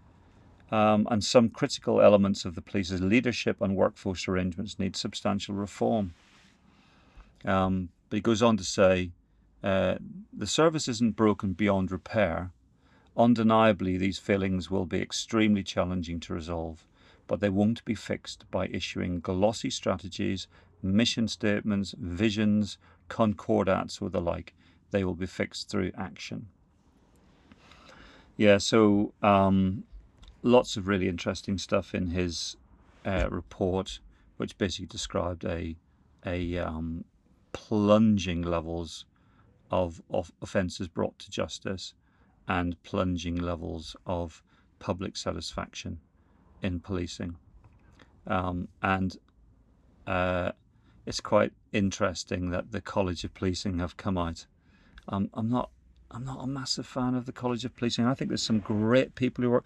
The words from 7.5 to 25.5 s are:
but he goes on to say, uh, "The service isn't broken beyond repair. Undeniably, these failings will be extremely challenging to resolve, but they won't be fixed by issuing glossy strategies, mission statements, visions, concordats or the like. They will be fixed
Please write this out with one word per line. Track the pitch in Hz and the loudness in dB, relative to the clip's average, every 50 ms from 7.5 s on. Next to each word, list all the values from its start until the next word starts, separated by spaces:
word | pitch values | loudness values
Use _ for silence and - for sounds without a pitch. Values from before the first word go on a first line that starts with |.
| 95 95 95 95 95 92 92 87 - _ _ _ | 2 2 2 2 0 -2 -4 -6 -10 _ _ _
but | - 107 | -6 -2
he | |
goes | 104 117 117 101 | 2 2 2 4
on | 120 117 113 | 4 4 4
to | 101 95 | 2 0
say, | - - - 101 92 92 90 90 90 90 - _ _ _ _ _ _ _ _ - | -2 2 4 6 6 6 4 2 -2 -8 -14 _ _ _ _ _ _ _ _ -2
uh, | 101 95 95 92 92 92 - - - - 180 208 - - | 0 2 2 2 2 0 -2 -6 -12 -14 -16 -18 -16 -10
"The | - 107 | -8 -6
service | 98 - - 156 165 156 151 - | -2 2 4 4 4 4 2 -2
isn't | - 123 107 120 113 101 | -4 -2 0 0 0 2
broken | - 113 107 101 - - 98 92 | 4 4 4 4 2 0 -4 -2
beyond | - 107 101 98 95 95 90 | 0 2 2 2 2 0 -2
repair. | 95 90 - - - 113 104 87 82 85 87 92 - _ _ _ _ _ _ _ _ _ _ _ _ | -4 -6 -8 -4 0 0 2 2 0 -2 -6 -8 -10 _ _ _ _ _ _ _ _ _ _ _ _
Undeniably, | - 117 120 120 113 113 110 113 110 110 110 107 87 95 92 92 92 | 4 6 6 6 6 6 6 6 8 6 6 4 4 2 0 0 0
these | 92 98 90 - | 0 0 -2 -2
failings | - - 104 98 95 98 92 92 82 80 | 0 0 2 2 2 0 0 -2 -2 -2
will | 95 98 95 | -2 -2 -2
be | 82 95 92 98 | -2 -2 -4 -4
extremely | - - - - - - 113 107 107 104 98 95 | -4 -6 -8 -6 -2 2 2 4 4 4 2 0
challenging | - - 101 90 90 92 92 85 82 85 82 | -2 -2 -2 -2 0 -2 -4 -4 -4 -6 -8
to | - - 95 | -8 -6 -8
resolve, | 90 78 82 87 82 82 82 80 78 _ _ _ _ _ - - - _ | -8 -6 -6 -6 -6 -6 -8 -10 -12 _ _ _ _ _ -20 -20 -20 _
but | - - 87 | -6 -4 0
they | 101 101 | 0 0
won't | 95 98 104 107 117 - - | 2 2 2 2 2 0 -4
be | - 113 | -6 -6
fixed | 101 - - 101 98 - - - - - - - | -6 -4 -6 -6 -6 -6 -12 -18 -18 -12 -8 -4
by | 95 92 - | -4 -4 -4
issuing | - 101 - - - 95 95 92 90 87 | -4 -6 -8 -6 -6 -4 -4 -4 -4 -4
glossy | - - 95 92 98 107 117 - - 131 | -4 -4 0 2 2 2 2 0 -4 -6
strategies, | - - - - 98 92 - 95 - - 101 98 98 92 - - _ - - _ _ _ | -6 -4 -2 -2 -2 -2 -4 -8 -8 -4 -4 -4 -4 -4 -8 -12 _ -20 -20 _ _ _
mission | - 95 95 104 117 120 - - 113 | -4 0 2 2 2 2 2 0 -2
statements, | 104 - - - 107 104 104 - 107 104 98 98 - - - | -4 -4 -2 0 0 0 0 0 0 -2 -2 -2 -4 -8 -10
visions, | 85 87 87 85 107 113 101 107 107 104 104 107 104 101 - - _ - - _ _ - | -8 -8 -2 0 0 0 2 2 2 4 4 2 2 0 -4 -12 _ -20 -20 _ _ -10
concordats | - - 113 107 98 - - - 113 107 101 92 95 92 90 85 - - | -2 0 0 2 0 -2 -2 0 0 2 2 2 2 0 -2 -4 -8 -8
or | 101 95 | -6 -4
the | 87 92 | -4 -2
like. | 87 85 85 85 85 - - _ _ _ _ _ _ _ - | -2 -2 -4 -4 -8 -12 -18 _ _ _ _ _ _ _ -2
They | 101 95 | 0 0
will | 92 87 | 0 -2
be | 82 92 | -4 -6
fixed | 92 - - - - | -8 -4 -4 -6 -6